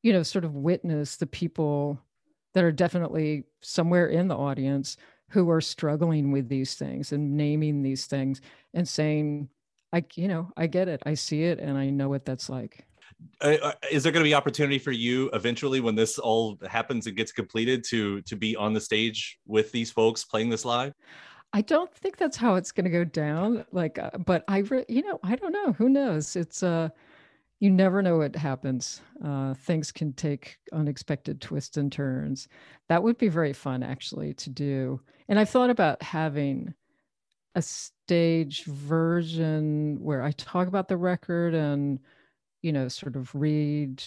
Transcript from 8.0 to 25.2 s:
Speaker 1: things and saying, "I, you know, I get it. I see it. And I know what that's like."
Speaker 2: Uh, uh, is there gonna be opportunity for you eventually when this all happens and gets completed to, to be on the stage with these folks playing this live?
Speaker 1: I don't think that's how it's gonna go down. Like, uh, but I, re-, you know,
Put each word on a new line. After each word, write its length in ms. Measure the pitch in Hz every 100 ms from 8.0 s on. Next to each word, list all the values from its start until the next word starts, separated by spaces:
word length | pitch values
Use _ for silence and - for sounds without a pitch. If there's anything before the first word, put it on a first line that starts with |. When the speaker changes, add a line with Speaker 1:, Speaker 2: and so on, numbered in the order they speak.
| -
Speaker 1:
things 360 | 139 135 135 - - _ 170
and 120 | 175
saying, 640 | - 151 151 151 147 147 _ _ _ _
"I, 140 | 170 - -
you 120 | 190
know, 240 | 165 175 -
I 120 | 165
get 200 | 180 185
it. 140 | 147 -
I 100 | 151
see 280 | - 151
it. 160 | 170 165
And 180 | 143 135
I 100 | 139
know 200 | 139 139
what 160 | 139 139
that's 220 | 131 -
like." 360 | 131 120 - _ _ - - - _
Speaker 2:
Uh, 160 | 147 151
uh, 80 | 147 - 135
is 120 | 151
there 80 | 127
gonna 120 | 156
be 100 | 151 147
opportunity 420 | 147 - 143 139
for 140 | 143
you 380 | 120 120 127 131
eventually 460 | 110 117 117 139 135
when 160 | 117 110
this 240 | 110 -
all 400 | 120 113 113 104 95
happens 380 | 110 113 120 110
and 80 | 98
gets 140 | 110
completed 520 | - 101 113 113 127 -
to, 360 | 117 104 101
to 140 | - 107
be 200 | 110 110
on 180 | 107
the 80 | 110
stage 580 | - 107 113 110 - - -
with 240 | 107 107
these 200 | 123 113
folks 320 | - 110 113
playing 260 | - 110 117
this 160 | 110 123
live? 280 | 120 135 - _ - - - _
Speaker 1:
I 80 | 208
don't 320 | 214 320 359
think 240 | _ 381 -
that's 180 | 320 -
how 180 | 233 185
it's 160 | 185
gonna 180 | - 185
go 140 | 170 175
down. 600 | 156 151 156 202 233 -
Like, 260 | 180 160 -
uh, 140 | - - 180
but 180 | 175 -
I, 120 | 196
re-, 260 | 202 262 -
you 120 | 233
know, 160 | 403 -